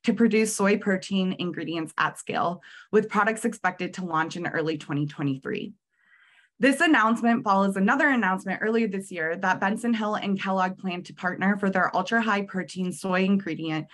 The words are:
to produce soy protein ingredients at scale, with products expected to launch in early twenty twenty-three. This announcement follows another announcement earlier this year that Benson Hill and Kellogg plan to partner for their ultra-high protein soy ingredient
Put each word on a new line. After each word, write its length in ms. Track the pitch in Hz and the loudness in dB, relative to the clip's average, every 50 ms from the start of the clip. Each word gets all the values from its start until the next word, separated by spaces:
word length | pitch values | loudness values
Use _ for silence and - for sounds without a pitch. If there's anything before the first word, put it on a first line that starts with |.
| - | -2
to 100 | - 233 | 0 2
produce 400 | 196 233 220 214 220 220 214 - | 4 2 4 4 4 2 2 0
soy 240 | - 202 196 202 196 | 0 2 2 2 2
protein 600 | - 208 190 185 - - 196 190 190 185 180 - | 2 0 0 0 -2 -2 -2 0 0 0 -2 -4
ingredients 540 | 180 180 156 170 165 156 165 170 160 156 - - | -4 -6 -4 -6 -6 -6 -6 -6 -6 -6 -2 -2
at 220 | 156 151 147 - | -2 -2 -2 -6
scale, 420 | - - - 80 - 170 175 180 - - - - - _ | -8 -6 -2 -2 -2 -2 -2 -6 -10 -18 -20 -20 -8 _
with 160 | - 214 208 214 | 2 2 2 2
products 380 | - 208 208 214 220 226 - | 2 2 2 2 0 0 -2
expected 480 | 240 226 - - 185 180 - 180 175 - | -4 -4 -2 -2 -2 -2 -2 -6 -6 -6
to 100 | - 185 | -8 -6
launch 320 | 175 160 156 160 160 156 | -2 0 0 0 -2 -4
in 100 | 170 170 | -6 -6
early 320 | 156 - 165 156 156 160 151 | -4 -2 -2 -2 -2 -4 -4
twenty 280 | - - 156 143 151 | -6 -4 -2 -2 -2
twenty-three. 640 | 151 147 - 147 143 135 135 - - - - - - - _ _ _ _ _ _ _ _ _ _ _ _ _ _ _ _ - | -4 -4 -4 -2 -2 -2 -4 -4 -6 -6 -6 -6 -10 -12 _ _ _ _ _ _ _ _ _ _ _ _ _ _ _ _ 2
This 200 | 214 269 277 277 | 2 2 4 4
announcement 640 | 339 339 311 233 220 220 226 226 226 233 233 226 - | 4 4 6 6 4 4 2 2 2 2 2 2 2
follows 320 | 214 196 196 196 196 196 196 | 2 4 4 4 2 2 2
another 320 | 190 208 254 285 320 294 | 2 2 4 4 4 2
announcement 500 | 269 240 208 185 185 190 - 190 180 - | 2 2 2 2 0 -2 -2 -6 -6 -2
earlier 280 | - 220 226 226 226 214 | -2 0 2 2 0 0
this 200 | 190 196 196 - | -2 -6 -8 -8
year 280 | 180 170 160 160 165 190 | -6 -4 -4 -4 -2 0
that 240 | 196 185 185 - | 0 0 2 2
Benson 320 | 202 196 214 226 233 240 233 | 0 0 0 0 0 0 0
Hill 220 | 220 214 208 214 | 0 0 -2 -2
and 220 | - - 202 196 190 | -2 -2 -2 -2 -2
Kellogg 400 | - 196 190 190 185 185 185 - | -2 -2 0 0 0 0 -2 -4
plan 260 | - 190 175 175 175 | -6 -6 -6 -6 -8
to 100 | - 156 | -12 -12
partner 440 | - - 180 180 - 185 190 208 196 | -6 -6 -6 -2 0 2 2 2 2
for 120 | 202 196 | 0 0
their 260 | 190 190 175 - - | 2 2 2 2 2
ultra-high 460 | 180 185 - 233 233 226 220 208 202 | 0 0 2 0 0 2 2 0 0
protein 500 | 202 196 - 190 180 156 - 180 185 180 | -2 -4 -6 -6 -6 -6 -6 -6 -6 -4
soy 320 | 180 - - 190 180 185 190 | -6 -4 -4 0 2 2 4
ingredient 640 | 190 196 196 196 170 160 156 160 160 156 156 151 - | 4 2 2 0 -2 -6 -6 -4 -4 -4 -4 -6 -8